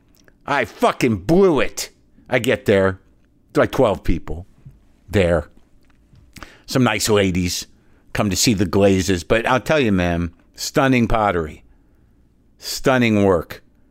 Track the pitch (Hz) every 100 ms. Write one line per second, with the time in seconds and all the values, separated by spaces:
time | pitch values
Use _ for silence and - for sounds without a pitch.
0 | _ _ _ _ - 139 117 - 233 -
1 | 135 104 90 170 196 147 98 - - _
2 | _ _ - 123 120 - - 98 95 92
3 | _ _ _ _ _ - 120 - 123 87
4 | - 82 - 78 92 _ - - _ _
5 | - 101 87 85 76 - _ _ _ _
6 | _ - _ - - - - 135 123 107
7 | - 104 98 90 87 - - _ _ _
8 | _ - 104 90 - 101 101 101 101 95
9 | 90 92 - 113 117 127 - 156 120 95
10 | 87 85 85 - _ - - - 135 127
11 | 113 113 104 87 78 - _ _ _ _
12 | _ _ _ _ _ _ - - - 131
13 | 117 107 98 87 - - _ _ _